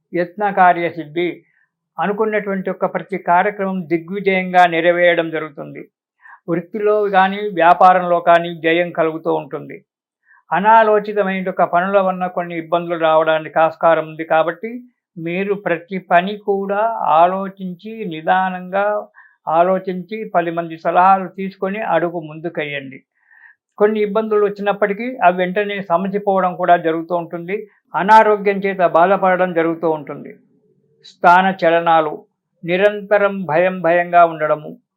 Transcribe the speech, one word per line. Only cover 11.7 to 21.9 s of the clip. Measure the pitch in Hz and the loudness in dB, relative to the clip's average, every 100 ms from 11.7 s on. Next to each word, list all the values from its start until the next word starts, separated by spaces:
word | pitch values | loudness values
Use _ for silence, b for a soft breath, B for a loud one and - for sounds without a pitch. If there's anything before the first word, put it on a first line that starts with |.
| 175 190 202 | 2 2 0
వలన | 190 185 180 | 0 -2 -6
కొన్ని | 180 175 170 | -6 -6 -8
ఇబ్బందులు | 160 170 170 170 | -4 -4 -2 -2
రావడానికి | 160 156 160 156 156 160 | 2 2 2 0 -2 0
ఆస్కారం | 160 160 170 160 156 | 0 2 2 2 -2
ఉంది. | 156 | -10
కాబట్టి | 160 160 165 170 226 247 - _ _ 180 | -2 0 0 -4 -10 -12 -16 _ _ -12
మీరు | 165 175 202 | -8 -6 -4
ప్రతి | 196 180 165 - 190 | -4 -4 -6 -6 -10
పని | - 175 185 208 | 0 0 2 -6
కూడా | 208 196 196 202 214 170 | -4 -4 -4 -2 -2 -2
ఆలోచించి, | - 156 175 190 196 196 185 170 214 226 | 0 4 4 2 -6 -10 -12 -12 -14 -12
నిదానంగా | 202 156 160 185 185 180 180 190 208 208 214 b b b - | -10 -8 -2 -2 -2 -6 -8 -4 -4 -4 -8 b b b -4
ఆలోచించి, | 160 180 190 190 185 175 220 214 | 0 2 0 -4 -10 -10 -12 -4
పది | 180 170 | -4 -2
మంది | 165 170 160 | -6 -8 -8
సలహాలు | 175 175 185 190 180 | -2 2 4 2 0
తీసుకొని | - 190 - 190 208 | -8 -10 -6 -8 -6
అడుగు | 220 | -2